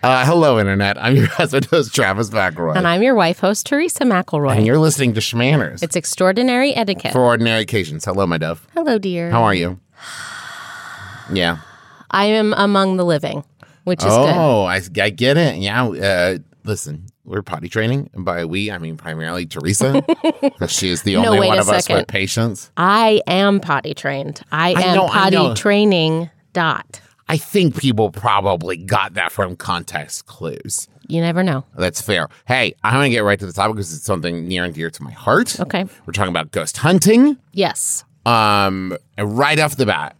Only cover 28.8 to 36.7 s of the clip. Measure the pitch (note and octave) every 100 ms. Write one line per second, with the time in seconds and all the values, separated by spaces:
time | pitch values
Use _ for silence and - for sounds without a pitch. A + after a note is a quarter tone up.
28.8 | F#2 G2 G2 F2+ E2+ - F#2+ F2+ - F2+
29.8 | D#2+ D#2+ D2 - - - E2 C2 - -
30.8 | - _ - D#3+ E3+ E3+ F#3 C#3 - -
31.8 | F2+ E2 - F#2+ D2+ - - B2+ A2 -
32.8 | A2 C#3 C#3+ A#2 G#2 G2+ G2 E2 G#2 A2
33.8 | F2+ D#2 - F#2+ E2 E2+ E2+ F2+ F2+ D#2
34.8 | E2 - C#2+ A1+ - C#3 B3 - A2+ G3
35.8 | F#3+ - - E2 F#2+ E2+ D#2 - E2